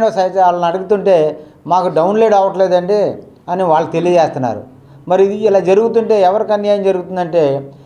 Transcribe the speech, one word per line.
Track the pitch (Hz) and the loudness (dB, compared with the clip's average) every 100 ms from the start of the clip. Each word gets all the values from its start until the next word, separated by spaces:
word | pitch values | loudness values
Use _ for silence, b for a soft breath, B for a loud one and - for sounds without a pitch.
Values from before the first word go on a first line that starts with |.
| 220 | 0
సచి-, | 190 185 190 | 0 -2 2
వాళ్ళని | 180 175 170 | 2 2 -2
అడుగుతుంటే | 185 185 208 185 175 156 - B B - | -2 -2 -2 2 2 2 -4 B B -2
"మాకు | 175 180 | -2 0
డౌన్లోడ్ | 156 175 214 226 202 | 0 0 2 2 2
అవ్వట్లేదండి" | 190 175 190 180 180 208 165 107 - - - | 0 0 0 0 0 0 -2 -4 -14 -16 -8
అని | 185 | -2
వాళ్ళు | 180 156 165 | 0 0 0
తెలియజేస్తున్నారు. | 165 175 175 156 143 123 104 - - B B - | -2 0 2 2 -2 -6 -6 -12 -20 B B -2
మరి | 185 196 | 2 2
ఇది | 214 214 | 2 2
ఇలా | 196 | 2
జరుగుతుంటే | 175 196 226 226 214 214 | 2 2 2 0 0 2
ఎవరికి | 185 208 214 | 2 0 -2
అన్యాయం | 208 208 202 | -2 0 0
జరుగుతుందంటే | 196 185 175 185 175 170 147 139 139 B | 0 -2 -4 -6 -2 0 0 -2 -8 B